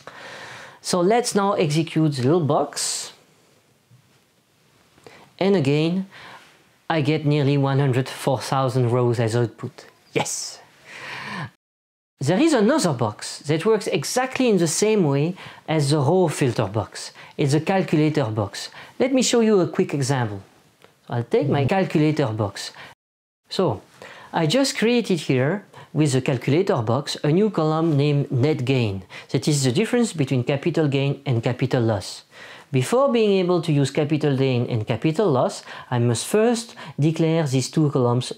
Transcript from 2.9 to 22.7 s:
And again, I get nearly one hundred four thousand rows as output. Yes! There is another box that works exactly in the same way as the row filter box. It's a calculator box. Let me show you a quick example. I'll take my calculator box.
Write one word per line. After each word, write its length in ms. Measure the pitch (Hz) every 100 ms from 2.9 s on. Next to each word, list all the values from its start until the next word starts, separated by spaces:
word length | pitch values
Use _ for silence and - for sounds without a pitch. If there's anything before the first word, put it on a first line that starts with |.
| - - - _ _ _ _ _ _ _ - _ _ _ _ _ _ _ _ _ _ - - - -
And 180 | 185 190
again, 520 | 135 147 165 185 190 - - - - _ _ _ -
I 120 | 165
get 260 | 139 156 147
nearly 320 | 147 139 143
one 180 | 135 135
hundred 320 | 143 123 127
four 300 | - - 123
thousand 500 | - 135 131 127 120
rows 300 | 123 120 117
as 160 | 117 117
output. 500 | 117 - 123 - - _ _
Yes! 460 | - - - - - - _ - - - - - - 147 - _ _ _ _ _ _
There 200 | 127 185
is 140 | 320
another 400 | 269 208 302 180
box 460 | 123 110 - - -
that 280 | 139 160 214
works 180 | 214 196
exactly 640 | 180 - 247 262 - 254
in 80 | 196
the 100 | 170
same 360 | - 208 214
way 320 | 156 139 156 185 - - -
as 240 | 156 139
the 80 | 156
row 280 | 135 185 175
filter 380 | - 135 113 98
box. 460 | 104 95 - - - - -
It's 160 | 143
a 80 | 151
calculator 640 | 160 196 - 156 151 151 113
box. 460 | 110 101 - - - - -
Let 160 | 254
me 80 | 262
show 200 | - 240
you 180 | 220 202
a 80 | 165
quick 260 | - 185
example. 480 | 147 127 135 113 101 - _ _ _ - _ -
I'll 160 | 123
take 260 | 120 226 -
my 160 | 147 135
calculator 600 | 190 170 165 151 151 127
box. 440 | 107 101 - -